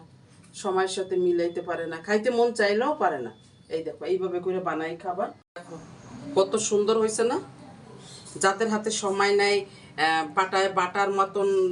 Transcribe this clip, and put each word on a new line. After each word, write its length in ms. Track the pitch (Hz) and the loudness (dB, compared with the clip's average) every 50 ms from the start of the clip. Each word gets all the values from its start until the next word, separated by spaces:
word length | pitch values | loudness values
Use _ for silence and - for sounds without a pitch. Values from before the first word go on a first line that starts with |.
| - - - - - - - - - - - - - | -14 -18 -20 -20 -20 -20 -20 -20 -20 -20 -14 -8 -4
সময়ের 300 | 196 185 190 190 190 - | -2 0 0 0 0 -2
সাথে 180 | 202 190 185 190 180 180 | -4 -4 -2 0 2 2
মিলাইতে 380 | 175 175 170 170 170 170 170 170 175 | 2 2 2 2 0 -2 -4 -6 -4
পারে 160 | 170 170 165 160 | -4 -4 -4 -6
না, 60 | 165 160 - | -8 -8 -4
খাইতে 220 | 202 208 214 214 254 240 233 | 0 0 0 2 2 2 4
মন 100 | 240 240 226 - | 2 2 2 2
চাইলেও 340 | 208 202 208 214 254 294 302 - 208 | 2 2 4 2 2 2 0 2 2
পারে 160 | 175 151 131 120 | 0 0 0 -6
না। 60 | 110 107 - - - - - - - 160 | -8 -10 -14 -20 -20 -20 -20 -12 -6 -6
এই 80 | 160 - | -6 -4
দেখো, 160 | 156 - - - 170 185 | -6 -8 -6 -2 -2 0
এইভাবে 260 | 180 185 180 175 175 175 | 0 0 -2 -4 -2 -2
করে 140 | 185 180 185 180 170 | -2 -2 -2 -2 -2
বানাই 260 | 156 156 160 165 170 170 - | -2 -2 -4 -4 -6 -8 -6
খাবা। 220 | 190 180 190 - - - - _ _ - | -6 -4 -4 -4 -6 -6 -12 _ _ -18
দেখো, 200 | 175 175 175 165 - - - - - - - - - - - - | -18 -16 -14 -16 -16 -16 -16 -20 -20 -20 -18 -16 -14 -10 -4 2
কত 160 | 190 190 190 - 214 - - | 2 2 2 2 -2 0 2
সুন্দর 260 | 214 202 208 202 220 226 220 | 2 2 4 4 4 4 4
হয়েছে 220 | 220 - - 226 240 | 2 2 2 0 0
না? 60 | 277 381 - - - - - - - - - - - - - - - - - - - 147 190 | 0 -2 -4 -6 -14 -20 -20 -20 -20 -20 -20 -20 -20 -20 -20 -18 -18 -18 -18 -14 -6 0 2
যাদের 240 | 196 196 196 226 214 214 | 2 2 2 0 0 0
হাতে 160 | 214 214 220 214 - 214 | 0 0 -2 -4 -2 -2
সময় 320 | 196 196 196 202 202 202 202 202 | -2 0 2 2 4 4 4 4
নাই, 140 | 202 202 202 196 | 4 2 2 0
আহ, 600 | - - - - - - 147 156 160 160 160 160 156 - | -4 -10 -20 -20 -12 -4 0 2 2 2 2 0 0 0
বাটায়, 340 | 190 190 185 196 190 190 196 185 185 | 0 0 2 2 2 2 2 2 0
বাটার 320 | 175 180 - 202 196 196 196 196 | 0 0 2 0 0 2 2 2
মতন 300 | 196 190 190 202 196 196 196 190 185 180 | 0 0 0 0 0 2 4 4 2 2